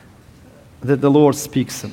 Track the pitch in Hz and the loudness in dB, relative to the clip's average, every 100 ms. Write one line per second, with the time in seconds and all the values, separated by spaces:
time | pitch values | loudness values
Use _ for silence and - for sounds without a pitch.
0 | _ _ _ _ - - - - 123 139 | _ _ _ _ -20 -20 -20 -14 -4 0
1 | 139 143 147 135 - 135 113 - 104 | 2 4 4 2 -4 -6 -6 -8 -14